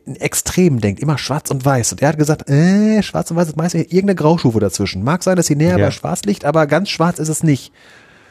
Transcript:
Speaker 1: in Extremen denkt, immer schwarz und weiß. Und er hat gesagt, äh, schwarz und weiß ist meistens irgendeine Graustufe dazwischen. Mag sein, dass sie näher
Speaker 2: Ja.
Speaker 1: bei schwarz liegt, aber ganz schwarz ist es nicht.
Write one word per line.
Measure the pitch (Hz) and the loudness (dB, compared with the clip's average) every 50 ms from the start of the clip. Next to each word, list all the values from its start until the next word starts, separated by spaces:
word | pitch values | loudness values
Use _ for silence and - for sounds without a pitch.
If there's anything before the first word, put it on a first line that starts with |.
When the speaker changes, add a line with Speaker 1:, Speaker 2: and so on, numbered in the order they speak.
| _ | _
Speaker 1:
in | - 135 | -14 -10
Extremen | - - 147 - - - - - - 185 175 139 117 104 | -6 -6 -4 -4 -4 -4 -4 0 2 4 4 4 2 0
denkt, | 104 98 - | -2 -2 -2
immer | - 147 151 | -2 -2 -2
schwarz | 131 - - - 151 - - | -2 -2 -6 -6 -6 -4 -6
und | - 135 127 | -6 -2 0
weiß. | 143 139 127 113 - - | 0 0 2 0 -2 -2
Und | - - | 0 0
er | 143 | 0
hat | 160 151 | 2 0
gesagt, | 151 143 156 143 - - | 0 0 0 -2 0 0
äh, | 139 143 160 180 190 202 214 214 220 214 190 | 2 4 4 4 4 4 4 2 2 2 0
schwarz | - - 160 165 - | 0 -4 -6 -4 -2
und | 165 165 | -2 -2
weiß | 175 160 | -2 -2
ist | 151 | -2
meistens | 151 160 175 - 165 156 | -4 -4 -2 -2 -2 -4
irgendeine | - 165 185 190 196 196 | 0 0 0 2 2 0
Graustufe | 175 151 151 165 170 - 135 110 110 | 2 2 2 2 4 2 2 2 2
dazwischen. | 101 98 - - 101 92 - 92 98 | 0 0 -2 -2 -4 -4 -4 -4 -2
Mag | 127 160 185 - | -2 -2 0 0
sein, | 190 185 | 0 0
dass | 180 160 | 0 2
sie | - 151 | 0 0
näher | 143 151 175 180 - | 2 2 2 2 2
Speaker 2:
Ja. | 101 | 2
Speaker 1:
bei | - | 0
schwarz | - - - 147 170 - - | 0 -4 -6 -6 -6 -4 -4
liegt, | 202 202 - - | -4 -4 -2 -2
aber | 143 147 160 156 | 0 0 0 2
ganz | 147 151 165 196 - | 2 0 0 0 -2
schwarz | - - 165 170 170 - | -2 -2 0 0 0 -2
ist | 151 156 | -4 -4
es | 156 - - | -4 0 2
nicht. | 160 143 127 - - _ _ _ - - - - _ _ _ _ _ | 2 2 0 -2 -10 _ _ _ -20 -20 -20 -20 _ _ _ _ _